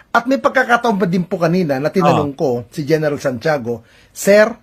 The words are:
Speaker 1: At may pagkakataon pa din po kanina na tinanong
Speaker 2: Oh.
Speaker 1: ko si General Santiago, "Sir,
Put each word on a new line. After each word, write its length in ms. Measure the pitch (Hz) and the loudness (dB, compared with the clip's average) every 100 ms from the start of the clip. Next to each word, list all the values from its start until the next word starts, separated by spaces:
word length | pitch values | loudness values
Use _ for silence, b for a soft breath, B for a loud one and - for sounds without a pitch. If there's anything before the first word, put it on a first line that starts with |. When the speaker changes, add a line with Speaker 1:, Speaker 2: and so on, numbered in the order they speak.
| B | B
Speaker 1:
At 160 | 233 233 | -4 0
may 160 | 269 | 0
pagkakataon 560 | 269 269 247 233 240 196 | 0 0 0 0 0 0
pa 80 | 196 | 0
din 240 | 185 170 | -2 -2
po 80 | 185 | -2
kanina 400 | 165 180 165 135 | 0 0 0 -2
na 160 | 151 | -2
tinanong 400 | 196 175 156 147 | 2 2 2 0
Speaker 2:
Oh. 40 | 135 | -2
Speaker 1:
ko 120 | 151 120 117 | -2 -2 -6
si 80 | - 139 | -8 -2
General 320 | 156 151 139 | 0 0 -2
Santiago, 640 | 143 123 160 147 113 117 b b b | -4 -2 -2 -2 -4 -8 b b b
"Sir, 400 | - - 208 214 226 | -4 4 4 4 -2